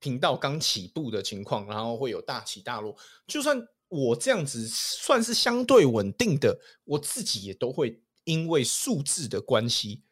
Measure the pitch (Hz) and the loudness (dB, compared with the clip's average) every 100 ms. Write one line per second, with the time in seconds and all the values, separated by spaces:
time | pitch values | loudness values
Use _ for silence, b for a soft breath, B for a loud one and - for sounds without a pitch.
0 | 139 127 170 123 139 151 - 101 90 160 | -6 0 0 0 -2 -2 -2 -4 -6 -8
1 | 127 101 - 98 104 110 101 107 113 117 | -4 -4 -4 -8 -4 -4 -4 -6 -6 -4
2 | 131 92 - 123 - 101 120 113 107 b | -4 -6 -8 -10 -10 -12 -8 -8 -8 b
3 | b b - 302 285 262 233 _ _ 151 | b b -10 -4 0 -2 -4 _ _ 0
4 | 123 120 262 214 139 117 113 - - - | 0 2 2 0 -2 -6 -6 -6 -6 -2
5 | - 254 226 226 247 240 254 254 139 113 | 2 2 2 0 2 2 6 8 8 4
6 | 98 - 233 143 107 - b b - 147 | 0 0 2 4 2 2 b b -4 -4
7 | - 240 - 98 98 - 120 - 120 - | -4 -6 -4 -6 -8 -4 -4 0 -2 -4
8 | _ _ - 160 165 156 120 - 269 165 | _ _ -2 -2 2 2 2 0 0 -2
9 | 139 - 131 - - 113 117 - 104 104 | -2 -4 -4 -4 2 2 2 -2 -4 -10
10 | _ | _